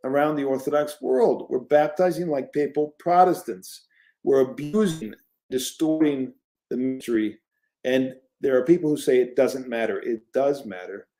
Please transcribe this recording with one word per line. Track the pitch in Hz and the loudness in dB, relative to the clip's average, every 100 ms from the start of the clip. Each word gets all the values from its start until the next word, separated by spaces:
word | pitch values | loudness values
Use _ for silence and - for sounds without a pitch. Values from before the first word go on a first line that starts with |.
| 131 | -2
around | 143 151 151 | 0 0 0
the | 139 | -2
Orthodox | 135 139 147 147 - | -2 0 -2 -2 -6
world. | 131 131 220 123 - | -2 2 2 2 -2
We're | 131 | -6
baptizing | 120 147 151 147 185 160 175 | 2 2 2 0 0 0 -2
like | 143 131 | -4 -4
papal | 147 143 147 151 _ | -2 -2 0 -2 _
Protestants. | - 175 185 165 - 92 - - _ _ _ _ | 2 6 6 4 -4 -10 -12 -20 _ _ _ _
We're | - 135 131 | 2 4 4
abusing, | - 147 208 208 160 107 - _ _ _ | 0 -4 0 0 -2 -10 -14 _ _ _
distorting | 131 - - 160 156 156 139 127 - _ _ _ | -6 -6 -2 -2 2 2 0 -6 -10 _ _ _
the | 123 | -4
mystery. | 127 131 131 117 107 - _ _ _ _ | -4 -4 -2 -2 -2 -6 _ _ _ _
And | 127 131 131 - _ _ | -2 0 0 -6 _ _
there | 139 127 | 0 2
are | |
people | 127 175 151 | 4 2 4
who | 143 | -2
say | - 127 | 2 2
it | 120 - | 2 2
doesn't | 127 131 127 | 0 0 -6
matter. | 117 110 98 | -4 -2 -4
It | - 113 _ | -6 -8 _
does | 131 139 143 | -2 -2 -2
matter. | 113 92 90 101 - | -8 -14 -14 -16 -16